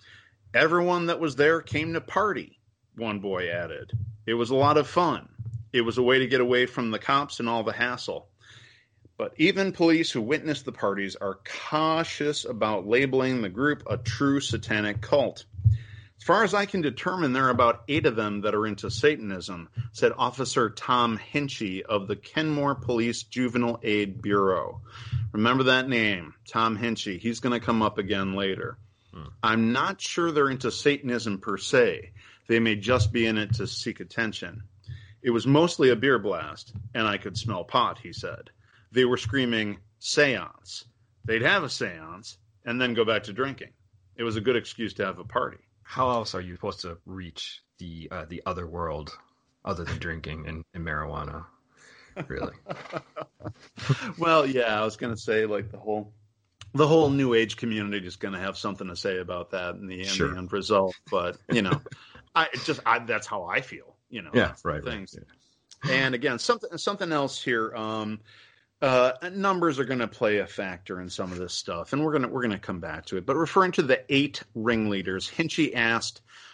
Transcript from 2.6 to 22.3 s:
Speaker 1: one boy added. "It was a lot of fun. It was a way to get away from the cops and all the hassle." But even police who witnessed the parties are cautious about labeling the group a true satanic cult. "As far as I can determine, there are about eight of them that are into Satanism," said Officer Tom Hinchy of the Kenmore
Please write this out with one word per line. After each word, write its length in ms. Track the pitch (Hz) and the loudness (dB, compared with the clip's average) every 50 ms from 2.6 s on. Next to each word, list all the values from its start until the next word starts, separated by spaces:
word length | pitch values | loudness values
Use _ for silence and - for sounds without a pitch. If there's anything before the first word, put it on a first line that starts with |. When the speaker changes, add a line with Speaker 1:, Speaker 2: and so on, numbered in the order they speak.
| _ _ _ _ _ _ - | _ _ _ _ _ _ -10
Speaker 1:
one 240 | - 113 113 104 101 | -8 -4 -4 -4 -4
boy 280 | 95 101 95 90 90 85 | -2 -2 -2 -2 -2 -2
added. 420 | 85 87 87 82 78 71 62 - - 110 - - - - - | -4 -4 -4 -6 -8 -12 -12 -8 -6 -6 -6 -6 -12 -10 -4
"It 80 | - 113 | -2 0
was 160 | 117 120 110 | 0 0 2
a 40 | 131 | 2
lot 200 | 131 139 143 151 | 4 4 6 6
of 100 | 151 139 | 4 2
fun. 420 | - - 175 180 165 131 98 - - - - - - - - - - - | 2 2 2 2 2 2 -2 -4 -12 -14 -12 -12 -10 -10 -10 -8 -2 0
It 100 | 127 117 | 2 2
was 140 | 113 113 123 | 2 2 2
a 40 | 127 | 4
way 160 | 120 131 131 | 6 6 4
to 80 | 131 | 4
get 140 | 117 131 127 123 | 4 2 2 4
away 240 | 123 123 123 127 | 4 4 4 4
from 240 | 123 - - 123 113 | 2 0 -2 -2 -2
the 80 | 107 107 | -2 -2
cops 420 | - - 139 139 147 139 - - | 0 2 2 2 2 -2 -6 -4
and 80 | 123 117 | -2 -2
all 140 | 117 117 110 | 0 0 0
the 80 | 110 104 | -2 -2
hassle." 560 | 113 120 123 123 123 - - 90 - - _ _ _ _ - - - - - - _ _ _ _ _ _ - _ | 0 -2 -2 -2 -4 -6 -6 -8 -8 -8 _ _ _ _ -20 -20 -20 -20 -20 -20 _ _ _ _ _ _ -18 _
But 180 | - 113 101 - | -8 -8 -6 0
even 360 | - 156 185 190 190 196 190 185 | 2 4 4 4 4 0 0 2
police 400 | - 175 165 165 160 165 - - | 4 4 6 6 4 2 0 -2
who 80 | 135 107 | -2 0
witnessed 420 | 110 151 151 - 156 147 135 - | 0 0 -2 0 -2 -4 -4 -6
the 60 | 131 | -10
parties 460 | 107 - - 104 98 101 98 98 - | -8 -2 0 0 0 0 -2 -6 -6
are 240 | - - 98 95 - - - - - - - | -6 -6 -6 -6 -8 -10 -14 -12 -12 -8 -2
cautious 760 | - 151 156 160 160 160 165 - - - 151 147 147 - - | 0 2 4 4 4 4 2 -2 -2 -2 -2 -2 -2 -2 -4
about 420 | - 127 107 110 107 107 98 90 | -6 -4 0 0 0 0 0 0
labeling 560 | 104 113 127 139 135 131 131 131 131 127 127 113 | 2 4 4 4 4 2 2 2 2 2 0 -2
the 60 | 98 | -2
group 340 | 90 107 135 147 147 - - - | -2 0 0 0 0 0 -2 -4
a 60 | 107 | -4
true 420 | - - - - - 139 139 139 139 | -4 -2 -4 -2 2 2 4 4 2
satanic 600 | 135 - 117 110 - - 107 107 107 104 104 104 | 0 -2 -4 -4 -2 -2 0 0 0 0 -2 -4
cult. 440 | - - - 143 131 104 - - - _ - - - - - - - - - - - - _ - | -2 2 4 4 4 2 -2 -6 -16 _ -6 2 4 4 4 4 -2 -10 -18 -18 -20 -20 _ -8
"As 40 | - | 2
far 200 | - 170 202 226 | 4 4 4 4
as 100 | 190 170 | 4 2
I 120 | 202 202 | 2 0
can 160 | 196 - 190 160 | 0 -2 0 0
determine, 500 | 143 123 - - 180 185 185 165 135 127 | 0 -2 -2 -4 -4 -2 0 0 2 2
there 140 | 131 135 | 4 4
are 40 | 131 | 4
about 320 | 123 117 123 117 113 - - - | 4 6 6 4 4 2 0 -2
eight 180 | 139 156 151 | 0 2 2
of 80 | 151 117 | 2 2
them 280 | 107 110 104 104 104 98 | 2 0 -2 -2 -2 -2
that 120 | 107 101 | 0 0
are 100 | 104 107 | 2 0
into 280 | 110 104 98 - 101 110 | 0 -2 -4 -6 -8 -4
Satanism," 800 | - - 147 156 - 110 101 95 92 85 98 95 85 82 - - - 117 - | 2 2 2 2 2 -2 -6 -6 -6 -8 -10 -10 -12 -12 -12 -8 -8 -8 -8
said 220 | - - - 117 113 | -4 2 2 2 2
Officer 540 | - 127 123 127 135 131 120 - 139 120 107 | 2 -2 -2 -2 -2 -4 -2 0 0 0 0
Tom 460 | 110 - - - 127 123 120 117 113 101 | -2 -6 -2 0 2 4 4 2 0 -2
Hinchy 640 | - - - 147 147 139 135 - 113 98 92 95 - | -6 -4 -2 -2 -2 -2 -4 -4 -6 -4 -4 -6 -4
of 240 | - 107 104 98 | -2 -2 -2 -2
the 80 | 98 104 | -2 -6
Kenmore 600 | - - - | -8 -8 -8